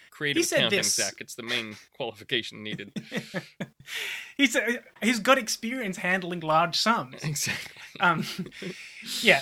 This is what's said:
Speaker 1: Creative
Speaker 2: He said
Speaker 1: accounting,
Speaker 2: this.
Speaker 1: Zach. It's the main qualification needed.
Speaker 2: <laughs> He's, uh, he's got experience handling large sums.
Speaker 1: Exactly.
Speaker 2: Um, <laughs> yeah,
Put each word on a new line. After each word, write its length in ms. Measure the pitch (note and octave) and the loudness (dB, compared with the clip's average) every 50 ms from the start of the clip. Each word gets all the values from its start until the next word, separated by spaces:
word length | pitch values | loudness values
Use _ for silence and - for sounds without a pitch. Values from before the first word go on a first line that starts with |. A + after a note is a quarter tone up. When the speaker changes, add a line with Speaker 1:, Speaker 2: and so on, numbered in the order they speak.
| - _ | -20 _
Speaker 1:
Creative 300 | - - D3+ - - E4 | -10 -4 -2 0 2 2
Speaker 2:
He 40 | E4+ | 2
said 140 | - F4 D4 | 2 4 2
Speaker 1:
accounting, 180 | C3 A#2 G#2 - | 4 4 4 2
Speaker 2:
this. 160 | G#2+ G#2 - | 2 2 2
Speaker 1:
Zach. 180 | - G#2+ G2 - - | 0 0 -2 -4 -8
It's 140 | A2 - - | -12 -14 -12
the 60 | - A#2 | -10 -6
main 340 | A#2 B2 A#2+ A2+ G#2+ G#2 - - _ _ | -4 -4 -4 -4 -6 -10 -14 -18 _ _
qualification 640 | - C3+ A2+ G#2+ G2+ G#2+ - C3 A#2 G#2+ - - G#2+ G#2+ | -8 -8 -8 -8 -10 -6 -2 -2 -2 -2 -4 -8 -12 -10
needed. 280 | G#2+ G#2+ - G#2 G2+ - G#3+ - - - A3+ - - - F#3 - - - - F#3 | -8 -8 -8 -10 -10 -10 -12 -10 -8 -8 -8 -8 -8 -8 -10 -10 -10 -12 -12 -12
Speaker 2:
<laughs> 680 | - _ - - - - - - - - - - - - | -12 _ -16 -16 -12 -10 -8 -6 -6 -8 -8 -10 -8 0
He's, 200 | - C#4 C4 - | 2 2 4 4
uh, 220 | C#4 G#3 A3+ A#3+ A#3 - - - - G#3 | 2 0 0 -2 -4 -6 -14 -10 -2 2
he's 180 | A3 B3+ A3 | 2 2 4
got 180 | F#3 B3+ C4+ B3+ | 4 6 6 4
experience 600 | A3 - - - - A3+ B3+ C4 A#3 G3 F3+ - | 4 0 -4 -4 -4 -4 -4 -4 -4 -4 -4 -2
handling 420 | - F3+ F#3 F#3+ F3+ F3 F3+ F3 | 0 0 0 0 0 -2 -4 -2
large 360 | D#3+ D#3 D#3 D#3+ E3+ E3+ D#3+ | 0 2 4 4 4 4 2
sums. 460 | - - G#3+ A#3 A3+ C#3 B2 - - - | 2 2 2 2 2 0 -4 -8 -6 -4
Speaker 1:
Exactly. 500 | D#3 D3 - - - - - - - - - - - - - | -4 -2 -2 -2 -2 -4 -4 -8 -12 -14 -16 -18 -16 -4 2
Speaker 2:
Um, 240 | F#3+ F3+ E3 E3 D#3+ - - - F3 - - - G3 F#3 - | 4 4 4 4 0 -4 -6 -8 -10 -10 -10 -12 -10 -10 -10
<laughs> 500 | - - - - - A3+ A#3+ - - A#3+ | -10 -14 -16 -16 -14 -10 -8 -6 2 6
yeah, 180 | A3 E3 C#3 | 6 6 6